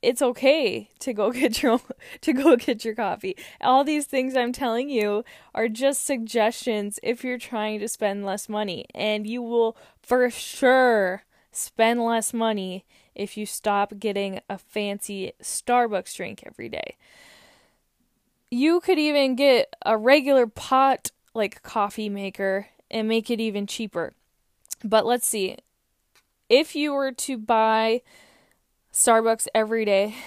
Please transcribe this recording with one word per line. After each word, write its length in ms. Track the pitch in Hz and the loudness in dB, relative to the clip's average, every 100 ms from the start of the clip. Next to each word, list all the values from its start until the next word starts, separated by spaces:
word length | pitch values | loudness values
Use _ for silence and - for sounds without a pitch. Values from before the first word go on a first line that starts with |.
It's 180 | - 254 | 0 2
okay 720 | 262 247 262 311 247 113 208 - | 0 2 4 4 2 -2 -10 -12
to 140 | - | -8
go 180 | 214 214 | -2 -2
<laughs> 80 | 247 | 0
get 220 | 262 226 | 0 0
your, 180 | 262 226 - - - - | 0 0 -2 -18 -18 -10
to 100 | - | -2
go 240 | 262 302 247 | 2 4 4
get 280 | - 226 | 2 -6
your 120 | 226 214 | -6 -4
coffee. 400 | 202 175 190 - - - | -4 -4 -6 -10 -14 -4
All 240 | - 262 | 2 4
these 220 | 277 302 285 | 4 -2 -2
things 300 | 269 262 254 | -2 -2 0
I'm 160 | 240 | -2
telling 380 | 247 254 226 277 | -2 -2 -2 -2
you 340 | 254 208 208 240 - _ | -2 0 -2 -6 -16 _
are 140 | - 233 | -4 -4
just 360 | 220 277 277 | 0 0 0
suggestions 960 | - 269 226 240 220 226 - 214 208 208 | -2 -4 -2 0 0 0 -4 -4 -4 -6
if 180 | - 233 | -6 -6
you're 160 | 254 247 | -4 -8
trying 400 | - 226 214 214 | -8 -6 -6 -6
to 80 | 214 | -8
spend 400 | - 208 202 202 | -4 -4 -2 -6
less 220 | 202 - | -6 -6
money, 380 | 214 208 160 - - | -6 -6 -8 -12 -6
and 320 | 214 214 214 | -4 -4 -4
you 120 | 240 | -8
will 360 | 233 233 226 226 - _ | -2 0 0 -2 -18 _
for 260 | - 254 247 | -2 0 0
sure 920 | - - - 262 262 254 226 190 190 _ _ _ | -2 -12 0 4 6 6 4 2 -2 _ _ _
spend 520 | - - - 226 240 | -12 -8 0 2 2
less 300 | 233 226 220 | 0 -2 -2
money 500 | 233 226 208 190 180 - _ _ | -2 -2 -2 -6 -10 -14 _ _
if 220 | - 202 - | -10 -10 -8
you 100 | 208 | -10
stop 540 | - 214 202 202 208 | -6 0 0 0 -4
getting 400 | 214 202 196 190 - | -4 -4 -4 -8 -10
a 80 | 196 | -12
fancy 720 | _ 220 208 202 - 202 190 - | _ -6 -6 -6 -8 -8 -8 -10
Starbucks 760 | - - - 247 240 202 - - | -10 -8 0 0 2 -2 -6 -10
drink 260 | 180 - | -12 -12
every 240 | - - 113 | -18 -16 -12
day. 280 | - - - _ - - - _ _ _ _ _ _ _ _ _ _ - | -10 -10 -14 _ -20 -20 -20 _ _ _ _ _ _ _ _ _ _ -8
You 300 | 240 294 349 | 0 4 4
could 180 | 349 359 | 2 2
even 380 | 302 285 269 247 | 4 2 2 4
get 360 | 285 247 - - - | 6 6 4 -4 -2
a 100 | 220 | 2
regular 520 | 220 294 269 269 233 | 6 6 6 4 4
pot, 640 | - - 262 269 262 - _ _ | -2 0 4 4 2 -4 _ _
like, 300 | 220 208 - | -4 -4 -6
coffee 460 | - 226 202 208 214 | -8 -2 -2 -4 -6
maker 580 | 202 196 - 196 190 196 _ - | -6 -8 -4 -2 -2 -6 _ -8
and 160 | 226 220 | -4 0
make 240 | 226 220 | 0 0
it 100 | 233 | -2
even 280 | 226 202 202 | -2 -4 -6
cheaper. 460 | - 214 175 165 - _ _ _ _ - - | -8 -8 -6 -6 -10 _ _ _ _ -16 -10
But 240 | 214 220 214 | 2 2 4
let's 220 | 240 - | 0 0
see. 300 | 220 185 - _ _ _ _ _ _ _ _ - | -2 -4 -6 _ _ _ _ _ _ _ _ 4
If 260 | 240 302 | 4 4
you 180 | 302 294 | -2 -2
were 200 | 277 269 | -2 -4
to 260 | 247 - 254 | -6 -8 -6
buy 640 | 220 226 220 220 220 233 - _ _ _ _ _ _ _ _ | 0 2 4 2 2 0 -4 _ _ _ _ _ _ _ _
Starbucks 560 | - - 226 226 226 - | 0 4 4 4 0 0
every 300 | 220 220 226 | 0 0 0
day, 300 | 214 196 208 240 | 2 2 2 -4